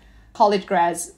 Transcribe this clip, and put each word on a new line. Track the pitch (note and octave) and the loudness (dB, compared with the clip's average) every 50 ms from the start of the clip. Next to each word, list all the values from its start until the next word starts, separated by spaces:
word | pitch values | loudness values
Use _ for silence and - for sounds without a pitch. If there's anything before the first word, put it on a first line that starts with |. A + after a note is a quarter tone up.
| - - - - - - _ | -20 -20 -20 -20 -20 -20 _
college | - A3+ G#3 G#3 G3 F#3+ | 2 2 2 2 0 -2
grads, | - G3+ F3 E3+ F3 E3+ E3 - - - | -2 0 0 0 0 -2 -4 -8 -12 -12